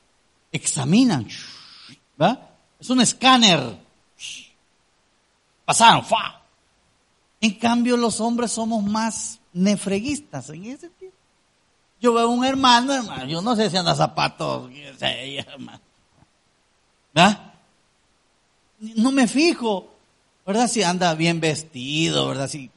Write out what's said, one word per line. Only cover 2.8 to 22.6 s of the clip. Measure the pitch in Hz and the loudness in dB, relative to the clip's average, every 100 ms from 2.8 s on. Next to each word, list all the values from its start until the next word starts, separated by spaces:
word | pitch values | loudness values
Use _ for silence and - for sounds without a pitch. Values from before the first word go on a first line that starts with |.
| - | -2
un | 254 | 2
escáner. | 226 - 254 254 226 156 120 - _ _ _ _ - - - _ _ _ _ _ _ _ _ _ _ _ | 2 2 4 6 6 4 0 -10 _ _ _ _ -18 -18 -20 _ _ _ _ _ _ _ _ _ _ _
Pasaron, | - - 226 156 | -2 6 6 6
¡fa! | - 220 190 - _ _ _ _ _ _ _ _ _ _ | 2 -4 -4 -12 _ _ _ _ _ _ _ _ _ _
En | 220 - | -2 0
cambio, | 233 240 240 240 | 0 2 2 2
los | 233 - | 0 0
hombres | 226 240 233 | -2 -2 -2
somos | - 226 226 | -4 -4 -2
más | 202 220 226 - - - _ | -2 -2 -2 -4 -10 -14 _
nefreguistas | 175 190 202 202 196 254 277 - 139 120 | 0 2 2 -2 -4 -2 -6 -8 -14 -14
en | 156 208 | -16 -14
ese | 285 | -16
sentido. | 339 _ 381 - _ _ _ _ _ _ _ _ | -18 _ -20 -20 _ _ _ _ _ _ _ _
Yo | 240 | 0
veo | 233 | 2
a | 233 | 2
un | 240 | 2
hermano, | 262 269 262 240 254 | 0 2 4 4 2
hermano, | 277 208 131 | -2 -6 -10
yo | 131 165 | -8 -6
no | 214 220 | -2 0
sé | 214 | 0
si | 180 | 0
anda | 165 | 0
zapatos, | 147 156 151 147 - 151 127 127 | 0 0 -2 -4 -4 -8 -8 -10
qué | 131 143 127 | -20 -20 -8
sé | 135 120 131 | -6 -6 -8
yo, | 139 131 | -12 -14
hermano. | 139 120 113 _ _ _ _ _ _ _ _ _ _ _ _ _ | -16 -20 -20 _ _ _ _ _ _ _ _ _ _ _ _ _
¿Verdad? | 151 190 208 - _ _ _ _ _ _ _ _ _ _ _ _ _ | 4 4 2 -8 _ _ _ _ _ _ _ _ _ _ _ _ _
No | 214 226 247 | -6 0 2
me | 269 240 | 2 0
fijo, | 262 339 277 233 190 - _ _ _ _ _ - | 2 0 0 -2 -4 -6 _ _ _ _ _ -4
¿verdad? | 214 240 | 0 0
Si | 220 | 0
anda | 175 180 180 | 0 0 0
bien | 160 170 170 | 2 0 0
vestido, | 160 143 - 127 127 151 165 147 135 | -2 -2 -6 -12 -6 -2 0 0 -2
¿verdad? | 131 135 | -4 -6
Si, | 151 | -8